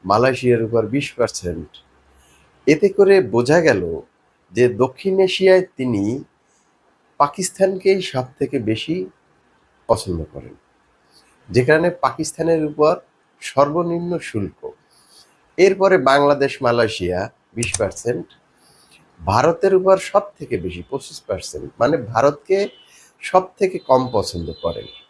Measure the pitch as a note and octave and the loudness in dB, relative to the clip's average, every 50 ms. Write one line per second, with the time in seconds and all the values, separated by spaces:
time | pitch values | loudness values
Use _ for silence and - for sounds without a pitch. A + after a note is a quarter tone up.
0 | _ F#2 G2+ A2 B2 C3+ B2+ B2+ B2+ B2 B2 A#2 A2+ G#2+ A2+ A2+ A2 G#2 A#2 C#3+ | _ 2 2 4 4 2 0 0 0 0 2 2 0 -2 -2 -2 -2 0 -4 -6
1 | C#3 - - - A#2+ G#2+ - - - F2 D#2+ E2 D#2 - _ - _ _ _ _ | -6 -6 -4 -4 -4 -4 -4 -8 -8 -8 -8 -8 -12 -16 _ -20 _ _ _ _
2 | _ _ _ _ _ _ _ _ _ _ _ _ _ - D#3 D#3 G#3 G3 F#3+ - | _ _ _ _ _ _ _ _ _ _ _ _ _ 0 2 4 2 0 4 4
3 | G3 F#3+ G3 F#3+ D#3 G#2+ F#2+ A#2 - B2+ D3+ F3 E3 D3+ A#2+ F#2+ F2 E2 E2 D#2 | 4 6 6 4 2 2 0 0 2 4 2 4 4 2 2 2 -2 -4 -8 -8
4 | - _ _ _ _ _ _ _ _ _ - A2 B2 B2 G#2+ G2+ B2+ B2+ - - | -12 _ _ _ _ _ _ _ _ _ 0 2 2 2 4 0 -2 -2 -2 -6
5 | - G3 F#3+ F#3+ F#3+ F#3 F#3 - F#3 F#3+ F#3 F#3 F3+ - _ - C3 B2+ A#2 G2 | -4 -2 2 2 2 0 0 2 4 4 4 4 2 -2 _ -6 -4 -2 -2 0
6 | G2 G#2+ A#2+ C#3+ D3+ _ _ _ _ _ _ _ _ _ _ _ _ _ _ _ | -2 -2 -4 -6 -10 _ _ _ _ _ _ _ _ _ _ _ _ _ _ _
7 | _ _ _ _ C#3+ C#3+ - - F3+ - - - F#3+ F#3+ F#3+ F#3 - G3 G3 F#3+ | _ _ _ _ -2 -2 0 -6 -8 -8 -2 0 0 0 0 0 0 0 0 0
8 | F3 - - C3 B2+ - - _ C#3+ - - C3+ G#2+ G#2 A2 A2 - - - F3+ | -2 -4 -6 -6 -6 -6 -6 _ -6 -4 -4 -4 -2 -2 -4 -4 -4 -6 -6 -6
9 | F#3 F#3 _ _ _ _ _ _ _ _ _ _ _ _ _ _ _ - A#2 - | -6 -10 _ _ _ _ _ _ _ _ _ _ _ _ _ _ _ -2 -2 -2
10 | - G2 F2 E2 D2+ - _ C2+ - B1+ - _ _ _ _ _ _ _ _ _ | 0 -6 -6 -8 -8 -10 _ -18 -18 -18 -20 _ _ _ _ _ _ _ _ _
11 | _ _ _ _ _ _ _ _ _ - F#2 B2 B2 B2 D#3 D#3+ E3+ F3+ F3 - | _ _ _ _ _ _ _ _ _ -2 0 0 4 4 4 4 4 0 -2 -2
12 | - C3 - - D#3 - - - - E3 E3 D#3+ D#3 D3+ D3 - D3+ D#3 F3 F3 | -4 -4 -4 -4 -8 -8 -6 -4 0 0 0 0 0 -4 0 2 2 2 2 0
13 | _ _ _ _ _ _ _ _ - - - C#3 C#3+ C#3+ D3+ E3+ F3 E3+ E3+ F3 | _ _ _ _ _ _ _ _ -16 -4 2 2 2 2 2 -4 -2 -2 -4 -6
14 | F3 F3 F3 D#3+ - - - A2 G2 E2 - _ - - - _ _ _ _ _ | -4 -6 -6 -8 -8 -8 -6 -6 -6 -6 -10 _ -16 -16 -16 _ _ _ _ _
15 | _ _ _ - _ _ _ _ _ _ _ - F3+ F#3+ F#3+ F#3+ F#3+ G3 F#3 E3+ | _ _ _ -20 _ _ _ _ _ _ _ 4 4 4 4 4 2 4 4 4
16 | C3 C3 C3+ C#3+ C#3+ C#3+ C#3+ C3+ C#3 C#3 - - C3+ A#2+ A#2 A#2+ A#2 G#2+ - - | 4 4 4 4 4 4 2 2 0 -2 -2 -2 0 0 2 2 0 0 -2 -4
17 | F2+ F2 F2+ F2+ G2 A2 _ _ _ _ _ A2 A2+ G#2 - - A2 F#2+ - - | -4 -4 -4 -4 -6 -8 _ _ _ _ _ -6 -6 -6 -2 -4 -4 -4 -4 -6
18 | - A#2 B2+ F3 E3 _ - _ _ _ _ _ _ _ _ _ _ _ - _ | -6 -6 -6 -6 -8 _ -20 _ _ _ _ _ _ _ _ _ _ _ -20 _
19 | _ _ _ _ E2 D#2+ G2 A#2 C3 D#3+ E3 - - G3 F#3+ F#3 F#3 F#3+ F#3+ F#3 | _ _ _ _ -4 0 2 2 2 2 2 2 0 2 2 2 4 4 2 2
20 | - - - G3+ G3+ - _ _ D3+ - B2 F#2+ E2+ F#2 D#2+ F2 E2+ _ C3 C3+ | 0 -2 -2 -2 -2 -2 _ _ -10 -8 -8 -6 -6 -8 -10 -10 -12 _ -12 -12
21 | - - D#3+ - _ - G2+ F#2 - - - D2+ - C#2+ _ - A#2 B2 D#3 - | -12 -12 -20 -20 _ -8 -8 -8 -8 -12 -14 -12 -14 -14 _ -2 0 0 0 -2
22 | A#2+ G#2+ A#2 A2+ B2+ C#3+ D3 - _ - F#3+ G3 G3+ G3 - _ _ _ _ - | -4 -2 0 2 2 2 0 0 _ -2 0 0 0 -4 -8 _ _ _ _ -20
23 | - _ _ _ - - - F#3 F#3 - _ _ G3+ F#3 - F3 - - C3 B2+ | -20 _ _ _ -14 0 0 0 0 0 _ _ -4 -4 -4 -8 0 2 2 2
24 | B2 B2 A#2+ G#2 F#2+ - - E2+ E2+ E2+ D#2+ - - E2+ E2 - - - - - | 2 0 -2 -4 -4 -4 -8 -10 -10 -10 -12 -8 -8 -8 -8 -8 -14 -16 -20 -20
25 | _ | _